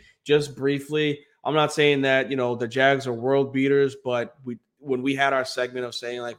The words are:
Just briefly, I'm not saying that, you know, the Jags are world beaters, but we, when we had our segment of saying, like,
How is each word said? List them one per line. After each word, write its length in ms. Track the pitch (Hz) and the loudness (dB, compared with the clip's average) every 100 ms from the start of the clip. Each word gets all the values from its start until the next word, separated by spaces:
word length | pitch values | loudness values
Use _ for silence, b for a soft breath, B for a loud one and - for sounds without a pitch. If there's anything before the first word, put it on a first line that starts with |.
| B B | B B
Just 320 | - 147 139 127 | 2 2 2 -2
briefly, 640 | 135 143 139 151 151 147 b b | -2 -2 -2 -2 0 -2 b b
I'm 100 | - | -2
not 200 | 151 147 | 2 2
saying 280 | 156 147 139 | 4 4 4
that, 280 | 135 135 123 | 2 2 0
you 60 | 135 | -2
know, 180 | 123 117 | -2 -2
the 120 | 120 | -4
Jags 380 | 127 135 139 123 | 2 4 2 -2
are 80 | |
world 380 | 113 127 139 139 | -4 0 2 0
beaters, 420 | 131 135 139 139 135 | 0 2 2 2 -2
but 320 | 127 120 117 - 127 | -4 -4 -4 -10 -12
we, 120 | 117 _ _ | -14 _ _
when 220 | 143 127 | -6 -2
we 120 | 131 | -2
had 200 | 135 139 | 0 0
our 120 | 135 127 | 0 -2
segment 400 | - 123 127 123 | -4 -4 -6 -8
of 80 | |
saying, 280 | - 120 123 | -8 -10 -8
like, 160 | 120 | -10